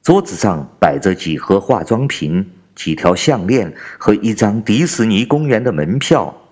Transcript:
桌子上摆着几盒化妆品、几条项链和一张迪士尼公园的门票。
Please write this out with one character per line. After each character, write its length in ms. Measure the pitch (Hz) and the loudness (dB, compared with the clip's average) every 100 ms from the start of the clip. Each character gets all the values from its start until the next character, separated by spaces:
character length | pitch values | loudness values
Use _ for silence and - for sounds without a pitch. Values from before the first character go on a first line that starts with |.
桌 220 | - 190 | 4 2
子 140 | 190 92 | 2 -2
上 280 | 107 80 69 _ | -2 -2 -6 _
摆 180 | 80 71 | 0 2
着 160 | 98 | 0
几 240 | 92 87 76 | -2 -4 -6
盒 220 | - 98 | 0 0
化 240 | - 117 | 2 -2
妆 240 | 78 113 139 | 0 -2 -2
品、 420 | - 76 87 98 - _ - | -4 -2 -2 -4 -10 _ -10
几 180 | - | -6
条 220 | 76 87 92 | 0 2 2
项 280 | - 131 90 | 0 0 0
链 260 | 127 90 - - - | 0 -2 -10 -18 -4
和 160 | - | 0
一 180 | 104 113 | 2 0
张 300 | 104 107 110 | 0 0 0
迪 240 | 107 107 165 | 0 0 0
士 180 | - | 0
尼 200 | 113 101 | 0 2
公 240 | 123 151 151 | 0 0 0
园 140 | 113 | 0
的 100 | 123 | 0
门 260 | 80 - 143 | -2 -2 -2
票。 340 | - 156 80 - _ | 2 2 0 -10 _